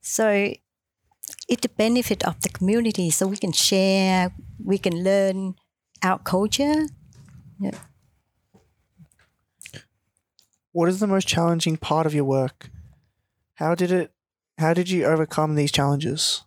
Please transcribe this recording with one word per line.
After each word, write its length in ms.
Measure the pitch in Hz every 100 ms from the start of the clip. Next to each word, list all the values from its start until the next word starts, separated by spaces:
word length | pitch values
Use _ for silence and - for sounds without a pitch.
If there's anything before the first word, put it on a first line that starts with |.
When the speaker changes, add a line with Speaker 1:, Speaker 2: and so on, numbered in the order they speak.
Speaker 1:
So 540 | - - 220 202 202 - _ _ _ _ _ _ - - -
it's 140 | 247
the 60 | -
benefit 560 | - 220 240 240 202
of 160 | - 160
the 80 | -
community, 640 | - 190 226 233 208 175
so 160 | 151 190
we 100 | 202
can 160 | 196
share, 800 | - - 190 190 190 190 185 180 - - -
we 160 | - 196
can 260 | 196 170
learn 500 | 185 196 196 190 190 185 _ _ _ _
our 160 | 185 185
culture. 680 | - 185 208 - 285 302 302 - - - - - - -
Yeah. 180 | 196 - - _ _ _ _ _ _ _ _ _ _ _ 160 _ _ _ _ _ - - _ _ _ _ _ _ _ _ _
Speaker 2:
What 160 | 170 170
is 100 | 185
the 80 | 208
most 220 | 190 -
challenging 480 | - 170 170 165 160
part 300 | - 156 160
of 80 |
your 100 | 147
work? 460 | 135 135 127 - - - - - _ _ _ _ _
How 200 | - 156
did 180 | 170 180
it, 200 | 180 - _ _ _ _ -
how 160 | 160
did 160 | 170 180
you 140 | 185
overcome 500 | 147 160 156 - 156
these 180 | 151 147
challenges? 720 | - 143 143 156 156 - -